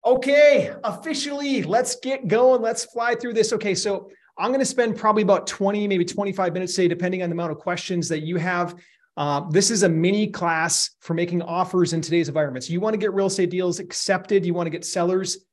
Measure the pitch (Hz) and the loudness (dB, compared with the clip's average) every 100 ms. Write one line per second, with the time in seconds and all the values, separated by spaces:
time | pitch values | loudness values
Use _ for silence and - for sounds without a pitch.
0 | 220 254 254 285 294 262 - - - - | 2 2 4 6 6 6 2 -4 -8 -6
1 | 320 302 285 285 285 254 156 214 254 - | -6 -6 -4 -4 -2 -2 2 0 0 -4
2 | 254 269 233 214 254 254 226 226 - 233 | -4 -4 0 4 6 4 2 -4 -6 -4
3 | 233 233 240 226 220 226 202 180 214 190 | -2 -2 -2 0 0 0 -2 -2 -2 -4
4 | - - _ - 196 269 269 - 233 - | -8 -20 _ -6 -2 0 0 0 -2 0
5 | 220 214 208 196 - - 196 208 208 190 | 2 2 4 2 2 -2 0 0 0 0
6 | 175 - 196 196 185 175 180 190 180 170 | 0 -2 -4 -2 -2 -2 -4 2 2 2
7 | 180 185 180 170 170 151 - 175 - 175 | -2 -2 -4 -4 -4 -6 -6 -6 -4 -4
8 | - 160 156 175 175 175 175 175 _ _ | -2 -4 -2 -2 -2 0 -2 -6 _ _
9 | _ - 147 143 175 160 196 226 185 160 | _ -6 -2 -2 2 2 2 2 2 4
10 | 175 208 214 - 170 160 160 - - _ | 2 2 0 -2 -2 0 0 0 -2 _
11 | - 165 175 175 165 170 180 185 170 165 | -6 -2 0 -2 -2 -2 0 2 2 0
12 | - 170 147 143 147 127 127 170 214 220 | 0 0 0 0 -2 -4 -4 -2 0 0
13 | 208 196 196 190 175 180 185 175 185 - | 0 0 0 2 0 0 -2 -2 -6 -8
14 | - 185 185 196 175 170 170 165 - 190 | -2 -2 2 0 2 -2 -2 -6 -6 -2
15 | 175 185 185 - _ | 0 0 -2 -8 _